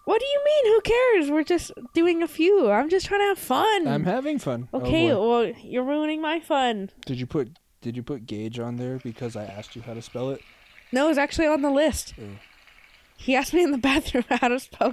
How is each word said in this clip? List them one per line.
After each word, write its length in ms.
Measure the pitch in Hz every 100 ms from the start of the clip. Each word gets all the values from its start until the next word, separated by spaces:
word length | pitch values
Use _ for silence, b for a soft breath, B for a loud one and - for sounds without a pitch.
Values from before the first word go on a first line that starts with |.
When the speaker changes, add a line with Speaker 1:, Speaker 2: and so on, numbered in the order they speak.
Speaker 1:
What 140 | - 453
do 60 | 539
you 160 | 571
mean? 300 | 587 605 453
Who 60 | 440
cares? 500 | - 466 508 403 285
We're 140 | 311
just 260 | 294 349 - - 247
doing 280 | 330 349 330
a 60 | 330
few. 420 | - 339 403 220
I'm 180 | 208 302
just 180 | 370 -
trying 140 | 403
to 60 | 403
have 120 | 381
fun. 480 | - 262 427 403 185
Speaker 2:
I'm 180 | 147
having 340 | 170 233 285 285
fun. 280 | 143 120 123
Oh, 80 | 262
Speaker 1:
Okay, 320 | 247 320 330
Speaker 2:
boy. 160 | 208 226
Speaker 1:
well, 240 | 240 220 226
you're 220 | - 247
ruining 360 | 254 302 302 311
my 200 | 311 330
fun. 500 | 320 285 247 214 196 - -
Speaker 2:
Did 140 | 127
you 60 | 127
put, 320 | 156 123 - _ _
did 160 | 120 120
you 60 |
put 240 | 117 139 117
gauge 320 | 104 110 120
on 180 | 120 120
there 220 | 123 131
because 380 | 127 110 120 110
I 80 |
asked 320 | 104 101 - 117
you 60 |
how 120 | 117
to 80 | 113
spell 280 | - - 131
it? 120 | 135 - _ _ - -
Speaker 1:
No, 120 | 254 311
it 40 |
was 80 | 277
actually 280 | 285 - 311
on 160 | 302
the 80 | 285
list. 440 | 277 311 - - -
Speaker 2:
Oh. 40 | 104 98 - _ _ _ _ _ _ -
Speaker 1:
He 200 | - 262
asked 180 | 269
me 80 | 320
in 80 | 349
the 80 | 269
<laughs> 0 |
bathroom 460 | 269 277 - 247 -
how 200 | 240 247
to 100 | 254
spell 340 | - - 233